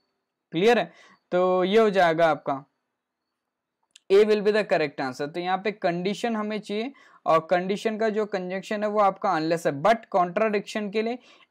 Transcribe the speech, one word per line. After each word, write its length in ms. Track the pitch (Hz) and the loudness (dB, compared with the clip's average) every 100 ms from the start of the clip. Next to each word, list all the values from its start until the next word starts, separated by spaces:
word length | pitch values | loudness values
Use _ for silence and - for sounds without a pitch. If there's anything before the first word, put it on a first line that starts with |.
| _ _ _ _ _ | _ _ _ _ _
क्लियर 260 | 160 214 226 | 0 4 4
है? 120 | 175 - - _ _ | 0 -10 -20 _ _
तो 320 | 180 185 185 | 0 2 2
ये 160 | 180 220 | 4 4
हो 100 | 220 | 4
जाएगा 400 | 190 170 160 165 | 4 2 4 2
आपका, 340 | 143 - 139 - _ _ _ _ _ _ _ _ _ _ _ _ _ - | 2 -4 -6 -10 _ _ _ _ _ _ _ _ _ _ _ _ _ 2
A 80 | 196 214 | 4 6
will 140 | 214 | 2
be 100 | 202 | 2
the 120 | 214 190 | 0 0
correct 320 | 180 151 - | 0 0 -4
answer। 260 | 131 127 147 | -8 -6 -8
तो 60 | 175 | -6
यहाँ 180 | 180 185 | -4 -4
पे 80 | 208 | -4
कंडीशन 640 | 208 190 175 185 202 233 220 | -4 -4 -2 -4 -4 -4 -4
हमें 240 | 208 214 | -6 -8
चाहिए 320 | 202 208 254 - - _ - | -6 -8 -8 -12 -20 _ 0
और 140 | 160 160 | 0 2
कंडीशन 480 | 180 185 202 220 214 | -2 0 -4 -4 -2
का 100 | 220 | -2
जो 160 | 208 208 | -2 -4
कंजंक्शन 580 | 190 180 190 175 208 | -6 -6 -8 -6 -6
है 60 | 208 | -2
वो 100 | 208 | 2
आपका 340 | 196 190 208 165 | 0 0 -2 -2
unless 300 | 160 165 170 | -2 -2 -2
है, 60 | 143 | 0
but 240 | 190 226 - | 0 0 0
कॉन्ट्राडिक्शन 800 | 196 175 180 220 208 - 220 208 | -2 -2 0 0 -2 -4 -8 -6
के 100 | 214 | -4
लिए 160 | 226 254 _ _ _ | -4 -8 _ _ _